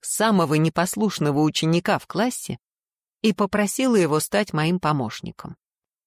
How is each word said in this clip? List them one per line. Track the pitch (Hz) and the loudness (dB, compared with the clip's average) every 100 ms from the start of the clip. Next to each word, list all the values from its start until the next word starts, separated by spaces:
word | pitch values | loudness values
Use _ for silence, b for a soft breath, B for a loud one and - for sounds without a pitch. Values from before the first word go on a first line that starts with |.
самого | - - 220 196 160 151 | -6 0 2 4 4 2
непослушного | 160 165 180 208 214 - 147 143 | 2 0 -2 0 -2 0 0 2
ученика | 156 - 160 170 175 175 | 2 0 0 0 0 -2
в | - | -2
классе | 170 247 - - - _ _ _ _ _ _ | -4 -2 -4 -10 -12 _ _ _ _ _ _
и | 220 | 0
попросила | - 202 208 202 - 262 220 | 0 0 0 -2 0 2 4
его | 160 151 | 4 0
стать | - 202 208 | 0 -2 -2
моим | 156 160 180 | 0 0 0
помощником. | 151 151 117 - - - - - _ _ _ _ | 0 -2 -4 -8 -14 -14 -18 -20 _ _ _ _